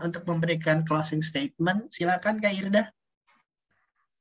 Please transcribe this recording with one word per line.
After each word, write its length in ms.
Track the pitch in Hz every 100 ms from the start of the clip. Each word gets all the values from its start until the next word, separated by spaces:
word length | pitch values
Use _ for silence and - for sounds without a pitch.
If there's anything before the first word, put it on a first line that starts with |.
| 170
untuk 240 | 165 175
memberikan 560 | 165 165 160 160 156 156
closing 400 | 156 156 156 156
statement. 640 | - 139 - 170 202 240
Silakan, 480 | - 175 180 208 220
Kak 160 | 208
Irda. 400 | 190 190 208 214 _ _ _ _ _ _ _ _ _ _ _ _ _